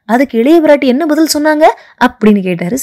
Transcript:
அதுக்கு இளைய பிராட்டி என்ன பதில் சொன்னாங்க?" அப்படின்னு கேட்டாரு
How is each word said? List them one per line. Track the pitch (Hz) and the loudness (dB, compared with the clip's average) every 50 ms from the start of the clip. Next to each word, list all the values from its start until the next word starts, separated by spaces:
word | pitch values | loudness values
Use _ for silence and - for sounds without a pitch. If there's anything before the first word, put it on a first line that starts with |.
| _ | _
அதுக்கு | - 226 247 285 277 - 226 | -4 -2 -2 -2 -2 -2 -2
இளைய | 233 285 339 339 | 0 2 2 2
பிராட்டி | 302 311 294 269 285 | 4 2 2 2 2
என்ன | 254 240 285 339 | 0 -2 -2 -2
பதில் | 302 294 311 320 - - | -2 0 0 0 -2 -2
சொன்னாங்க?" | 294 302 311 311 302 320 403 - - _ _ _ _ | -2 -2 -2 0 2 2 2 0 -2 _ _ _ _
அப்படின்னு | 240 247 - _ 208 214 208 202 | -4 -4 -2 _ 0 2 2 0
கேட்டாரு | 185 185 175 170 180 175 247 269 | -2 -4 -6 -6 -6 -6 -6 -4